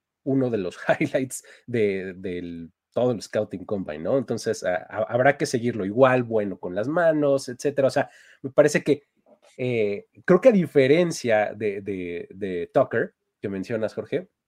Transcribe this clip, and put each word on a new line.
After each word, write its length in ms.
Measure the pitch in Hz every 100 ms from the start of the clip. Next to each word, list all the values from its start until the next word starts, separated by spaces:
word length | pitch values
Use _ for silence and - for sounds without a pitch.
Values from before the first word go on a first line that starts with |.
| _ _
uno 280 | 139 135 123
de 80 | 110
los 200 | 90 - -
<laughs> 120 | -
highlights 420 | 151 147 131 - - - -
de, 480 | 117 104 95 95
del, 560 | 92 95 90 87 85 82 _ _
todo 180 | - 123
el 100 | 113
Scouting 440 | - 110 107 92
Combine, 340 | 87 101 90 76
¿no? 200 | 87 135
Entonces, 440 | 117 113 113 104
a, 140 | 92 90
a, 260 | - 104
habrá 340 | 110 123 135 143
que 100 | 151
seguirlo. 380 | 120 120 117
Igual, 380 | 95 110 131 127
bueno, 360 | 117 110 104 92
con 180 | 90 90
las 100 | 117
manos, 600 | 170 165 156 143 139 -
etcétera. 400 | 123 147 135 131
O 20 |
sea, 180 | 143 - - - -
me 80 | 135
parece 340 | - 147 170
que, 200 | - 135 - _ _ _ _ -
eh, 500 | 127 117 104 101 - -
creo 160 | - 175
que 100 | 262
a 20 |
diferencia 1040 | 202 151 143 131 160 175 160 120 107 104
de, 260 | 104 110 98
de, 480 | 101 95 87 87 -
de 400 | 95 98 90 85
Tucker, 420 | 143 127 113 180 _ _ _
que 80 | 107
mencionas, 460 | 98 95 113 107
Jorge, 340 | - 104 143 185 _